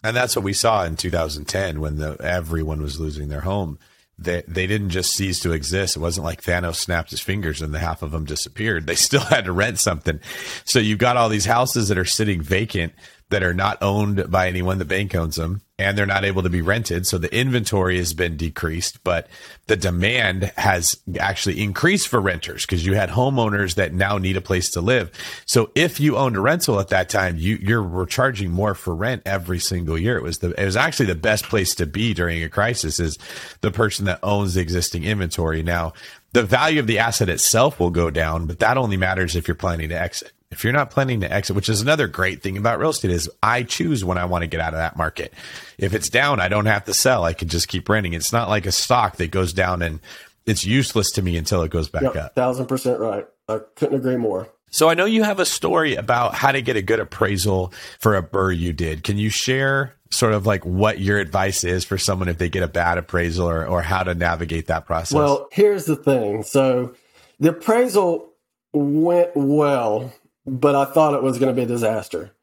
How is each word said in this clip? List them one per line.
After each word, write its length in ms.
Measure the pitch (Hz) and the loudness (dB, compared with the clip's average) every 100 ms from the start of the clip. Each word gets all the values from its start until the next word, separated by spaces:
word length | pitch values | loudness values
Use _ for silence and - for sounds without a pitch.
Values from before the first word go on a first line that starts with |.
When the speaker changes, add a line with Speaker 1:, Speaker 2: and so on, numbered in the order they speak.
Speaker 1:
And 100 | 107 | 0
that's 220 | 117 123 - | 0 0 0
what 80 | |
we 80 | 98 | 0
saw 320 | 98 117 107 | 2 2 2
in 100 | 87 | 0
two 160 | 78 90 | -2 -2
thousand 360 | 82 80 76 76 | 0 -2 -4 -6
ten 340 | 95 95 76 | -4 -2 -4
when 160 | 76 76 | -4 -4
the, 200 | 76 - | -4 -6
everyone 600 | 78 90 80 82 78 78 | -4 -4 -2 -4 -2 -4
was 200 | 76 71 | -6 -6
losing 280 | 80 73 73 | -6 -6 -8
their 120 | 73 | -6
home. 400 | 87 101 87 73 _ _ _ - | -4 -2 -4 -8 _ _ _ -10
They, 280 | 85 87 - | -4 -4 -4
they 220 | 85 92 | -4 0
didn't 220 | 107 101 | 0 0
just 220 | 87 90 | -2 -2
cease 280 | - 98 87 | -2 -2 -2
to 120 | 87 | 0
exist. 440 | 82 71 92 95 - | -2 -2 -2 -2 -2
It 40 | |
wasn't 260 | 85 85 80 | -2 -4 -6
like 140 | 80 | -6
Thanos 360 | - 87 87 82 | -2 0 -2 -4
snapped 340 | - 85 80 | -2 -2 -2
his 100 | 110 | -10
fingers 400 | - 98 85 71 | -4 -4 -2 -4
and 140 | 78 | -4
the 60 | 76 | -4
half 200 | 85 80 | -4 -4
of 120 | 78 | -6
them 140 | 80 76 | -6 -4
disappeared. 600 | 76 - - 110 90 80 | -6 -8 -4 -2 -2 -2
They 80 | |
still 260 | 85 - 139 | 0 2 2
<laughs> 20 | |
had 240 | - 143 92 | 2 0 2
to 60 | |
rent 280 | 90 107 92 | 2 0 2
something. 400 | - 82 - 76 - - - - | -2 0 -2 -4 -6 -12 -12 -12
So 140 | - 127 | 0 2
you've 200 | 107 107 | 4 2
got 180 | 123 123 | 4 4
all 120 | 117 | 4
these 180 | 107 95 | 2 2
houses 420 | 117 127 123 101 | 2 2 0 2
that 100 | 95 | 2
are 60 | |
sitting 360 | 90 - 107 92 | 2 0 0 0
vacant 520 | 76 95 110 98 82 - - - _ | 0 0 0 -2 -4 -6 -20 -20 _
that 120 | 101 | 0
are 120 | 92 | 0
not 280 | 87 98 - | 2 0 0
owned 480 | 101 101 104 101 92 | 0 2 2 0 2
by 160 | 92 92 | 2 2
anyone. 300 | 90 90 95 | 0 0 -2
The 60 | |
bank 300 | 82 92 101 | -2 -2 0
owns 220 | 90 82 80 | -2 -2 -2
them, 260 | 82 98 _ - | -4 -4 _ -4
and 180 | 98 101 | -2 0
they're 80 | |
not 220 | 101 98 98 | 0 2 0
able 160 | 95 | 0
to 80 | 90 | 0
be 100 | 87 | 0
rented. 460 | 82 107 107 85 90 | 0 0 0 -2 -2
So 100 | 92 | -2
the 180 | 80 | -2
inventory 600 | 107 131 120 104 101 92 90 | -2 0 0 0 0 2 0
has 160 | 85 | -2
been 240 | 82 87 78 | -2 -2 -2
decreased, 680 | 82 - 82 82 - - | -4 -4 -4 -4 -6 -4
but 260 | - 85 - - - - - | -2 -2 -2 -18 -20 -20 -2
the 100 | 107 | 0
demand 760 | 92 87 98 123 107 92 95 - | 2 2 2 2 0 0 -4 0
has 420 | 104 92 82 - - 87 | 0 2 0 -4 -6 -4
actually 420 | 98 95 101 87 | -2 -2 -2 -2
increased 460 | 104 95 165 196 - | -2 0 2 2 2
for 140 | 120 | 2
renters 460 | 95 85 - - - | 2 -2 -6 -8 -2
'cause 180 | 90 | 0
you 80 | 85 | 2
had 160 | 98 92 | 2 2
homeowners 680 | 87 127 135 113 101 98 85 | 2 2 2 2 2 0 0
that 180 | 90 | 0
now 240 | 87 98 101 | 0 0 0
need 180 | 95 92 | 0 -2
a 60 | |
place 260 | 92 92 85 | 0 -2 0
to 120 | - | -2
live. 280 | 90 123 87 - - - - | 2 2 0 -8 -14 -14 0
So 240 | 123 110 | 0 2
if 240 | - 165 - | 2 0 2
you 200 | 147 113 | 0 2
owned 180 | 135 104 | 0 2
a 40 | |
rental 380 | 107 170 170 104 | 2 2 2 0
at 100 | 95 | 2
that 200 | 95 92 | 0 0
time, 280 | 101 92 82 | 0 0 0
you, 200 | 85 110 | 0 0
you're, 200 | 98 117 | 0 0
were 240 | 95 87 87 | 0 -4 -4
charging 440 | - 131 113 95 | 0 0 0 -2
more 240 | 85 104 | 0 0
for 200 | 95 - | -2 -4
rent 280 | 82 107 78 | -4 -2 -4
every 340 | - 98 87 90 | -2 -4 -2 -4
single 400 | - 92 82 80 | -2 -2 -2 -2
year. 200 | 98 113 | 0 -2
It 40 | |
was 160 | 67 85 | -4 -4
the, 120 | 87 - | -4 -2
it 40 | 98 | -2
was 100 | 101 | 0
actually 300 | 151 - 117 | -2 0 -2
the 80 | |
best 300 | 85 104 107 | 0 0 0
place 300 | - 110 92 - | 0 -2 -2 -4
to 100 | 82 | -4
be 260 | 85 113 | -2 -2
during 320 | 87 87 82 | -2 -2 -2
a 60 | 82 | -4
crisis 500 | - 107 117 80 78 | -2 -2 -2 -4 -2
is 180 | 82 78 - - - - | -4 -4 -14 -16 -16 -4
the 80 | 104 | -4
person 340 | 98 110 - | 0 -2 0
that 160 | 98 87 | -2 -2
owns 320 | 95 104 101 | 0 0 0
the 60 | 87 | 0
existing 420 | 85 90 85 90 | 0 -2 -2 -4
inventory. 600 | 80 104 90 - 80 80 | -4 -2 -2 -2 -2 -2
Now, 320 | 80 87 82 - - - _ | -2 -2 -2 -8 -20 -20 _
the 100 | 120 | 0
value 360 | 107 123 156 151 | 2 2 4 2
of 80 | 113 | 2
the 120 | 107 | 2
asset 320 | 117 - 98 | 2 2 0
itself 500 | 85 - 113 135 - | 2 2 4 4 2
will 100 | 87 | 0
go 200 | 85 85 | 2 0
down, 360 | 78 80 82 80 | 0 -2 -2 -4
but 120 | 85 | 0
that 180 | 110 131 | 2 2
only 220 | 120 95 | 0 0
matters 360 | 92 92 90 | 0 0 0
if 140 | 87 82 | -2 -2
you're 60 | |
planning 340 | 85 95 85 78 | -2 -2 -2 -4
to 120 | 85 | -4
exit. 300 | 87 - - _ _ | -4 -6 -14 _ _
If 120 | - | -4
you're 100 | 110 | 0
not 180 | 139 135 | 0 0
planning 300 | - 135 117 | 0 0 0
to 100 | 92 | 0
exit, 240 | 101 - 101 | -2 0 -2
which 120 | 98 | 0
is 120 | 107 | 0
another 260 | 120 156 113 | 2 2 0
great 340 | - 92 92 | 0 -4 -2
thing 160 | 98 95 | -6 -2
about 220 | 107 107 | 0 0
real 120 | 160 | 0
estate, 200 | 156 98 | 0 0
is 180 | 87 80 - | 0 -2 -2
I 220 | 104 123 | 2 2
choose 400 | 120 - 170 139 | 0 -2 0 0
when 140 | 92 90 | 0 -2
I 60 | |
wanna 220 | 90 90 85 | 0 -2 -2
get 140 | 80 | -2
out 120 | 80 | -2
of 60 | 80 | -2
that 180 | 82 78 | -4 -2
market. 380 | 80 - - - - - - - | -4 -4 -12 -12 -18 -16 -18 -4
If 160 | 95 | -2
it's 140 | 101 - | 0 0
down, 300 | 120 143 131 | 2 2 2
I 80 | 92 | 2
don't 200 | 104 104 | 2 2
have 180 | 101 | 2
to 100 | 101 | 0
sell. 300 | 98 131 123 | 0 4 4
I 80 | 85 | 2
can 160 | 82 82 | -2 -2
just 180 | 82 - | -2 -2
keep 220 | - - | -4 0
renting. 240 | 107 92 | 0 0
It's 200 | 85 78 | -4 -2
not 160 | 117 110 | -2 0
like 160 | 104 | 0
a 60 | 95 | 0
stock 460 | - - 123 104 - | -2 2 2 2 0
that 160 | 85 | -4
goes 200 | 95 90 | 0 0
down 300 | 90 90 90 | 0 0 0
and 160 | 85 78 - - - _ - | -2 -4 -12 -20 -20 _ -2
it's 180 | 104 | -2
useless 460 | 95 127 135 113 98 | 2 2 2 0 0
to 100 | - | 0
me 140 | 92 85 | 0 -2
until 260 | 78 95 | 0 0
it 100 | 82 | 0
goes 160 | 85 78 | -2 -2
back 140 | - | -2
Speaker 2:
Yep, 140 | 131 80 | -2 -2
Speaker 1:
up. 180 | 73 - | -4 0
Speaker 2:
thousand 300 | 127 127 131 | 0 0 -2
percent 340 | 131 127 123 | -2 0 0
right. 260 | 113 101 - _ - | -2 -4 -8 _ -6
I 120 | 110 - | -6 -6
couldn't 220 | - 143 135 | -4 -2 0
agree 200 | 127 127 | 0 0
more. 320 | 117 92 - _ _ | 0 -2 -6 _ _
Speaker 1:
So 180 | - 156 | 2 4
I 60 | |
know 120 | 165 196 | 4 2
you 180 | 226 | 4
have 160 | 214 196 | 2 2
a 60 | 175 | -2
story 500 | - 165 175 156 120 | 0 0 2 2 -2
about 380 | 110 120 120 | 0 2 2
how 180 | - 139 | 2 2
to 100 | 135 | 2
get 140 | 123 113 | 0 -2
a 60 | |
good 180 | 95 110 | 0 0
appraisal 720 | 104 - 101 98 101 95 90 - - - | 0 -2 0 2 0 0 -2 -8 -18 -2
for 160 | 113 | 2
a 80 | 101 | 2
burr 300 | 82 98 95 | 0 0 0
you 200 | 87 87 | 0 -2
did. 300 | 80 82 78 | -2 -4 -4
Can 160 | - 104 | -2 0
you 120 | 107 | 0
share 640 | 104 - 131 135 139 135 _ _ | -2 0 0 2 0 -2 _ _
sort 240 | - 113 | 0 2
of, 120 | 107 101 | 4 2
like, 180 | 98 | 0
what 360 | 85 90 107 107 | 0 2 2 2
your 180 | 98 101 | 2 2
advice 460 | 90 95 95 95 | 2 0 0 0
is 200 | 87 92 | 0 -2
for 140 | - 98 | 0 -2
someone 300 | - 92 90 | 0 0 -2
if 100 | 82 | 0
they 100 | 90 | 0
get 140 | 95 | 0
a 60 | 87 | -2
bad 300 | 87 85 87 | 0 0 0
appraisal 500 | 82 87 87 85 87 | -2 -2 0 0 0
or, 180 | 82 80 | 0 0
or 160 | 87 | -2
how 220 | 82 95 | 0 0
to 100 | 92 | 0
navigate 540 | 85 85 82 82 82 80 | 0 0 0 -2 -4 -2
that 180 | 80 - | -4 -2
process? 300 | 80 82 147 | -4 0 2
Speaker 2:
Well, 320 | 147 143 - | 4 2 -2
here's 360 | - 208 202 156 | 4 4 4 0
the 100 | 143 | 0
thing. 480 | - 131 107 107 | 4 2 2 -2
So 500 | 110 139 135 127 123 - _ _ _ _ | 0 2 4 2 -2 -8 _ _ _ _
the 100 | 156 | 2
appraisal 800 | 160 - 226 254 196 180 165 - _ _ _ _ | 2 2 4 4 4 4 0 -4 _ _ _ _
went 580 | 151 143 151 165 175 170 | 0 2 4 4 4 4
well, 800 | 147 139 147 147 139 113 107 123 - _ _ - | 2 2 4 4 4 2 0 -4 -14 _ _ -8
but 280 | 127 143 | 2 4
I 100 | 139 | 4
thought 300 | 139 160 156 | 4 4 4
it 80 | 143 | 4
was 160 | 131 120 | 0 2
gonna 160 | 131 | 2
be 80 | 123 | 2
a 40 | 120 | 0
disaster. 640 | 120 113 110 - 82 95 _ | 2 0 0 -4 -8 -8 _